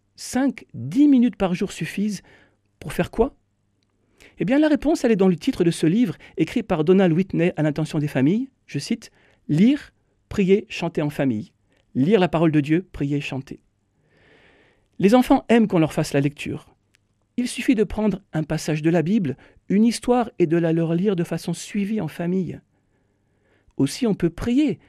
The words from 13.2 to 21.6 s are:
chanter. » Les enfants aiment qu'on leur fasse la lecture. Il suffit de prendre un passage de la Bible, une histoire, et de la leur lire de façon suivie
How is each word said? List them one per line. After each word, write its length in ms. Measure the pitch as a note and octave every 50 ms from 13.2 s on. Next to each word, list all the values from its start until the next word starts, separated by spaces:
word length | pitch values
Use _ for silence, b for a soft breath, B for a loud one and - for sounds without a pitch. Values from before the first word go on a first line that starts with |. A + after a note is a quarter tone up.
chanter. » 400 | - - C#3+ C3 - - - - _ _ _ _ _ _ _ b b b b b b b b b b b b b b b b b b b b -
Les 140 | F3 G3+ A#3+
enfants 300 | B3+ B3 - C#4 - - -
aiment 180 | A3+ A#3+ A3
qu'on 120 | - F#3 E3
leur 140 | D#3 D3
fasse 200 | - E3+ D#3 -
la 80 | - C#3
lecture. 540 | C#3 C#3+ C#3+ - - - C#3+ - - _ _ _ _ _ _ _ _ _ _ _ _ _ _
Il 120 | A#3+ B3 A#3
suffit 280 | - B3 - - B3+
de 80 | G#3+ G3+
prendre 360 | - - G#3+ G#3+ G#3+ F3 - - _
un 100 | - D#3
passage 400 | D#3 - D#3 D#3+ - F3 D3+ D3+
de 80 | D3 E3
la 120 | E3+ E3+
Bible, 340 | D3+ E3+ G#3+ A#3 F3 B2+ C3 b b b b b _ -
une 160 | F#3 G#3 A3
histoire, 460 | A#3+ A3 - - B3 A#3+ B3 A3 A#3+ - -
et 80 | F3
de 100 | D3+ E3+
la 160 | F3 E3+ E3
leur 220 | D#3+ E3 E3 D#3+ E3+
lire 220 | E3+ G3 G#3+ G3
de 80 | E3+ E3+
façon 280 | - E3 E3 - F3+
suivie 480 | E3 -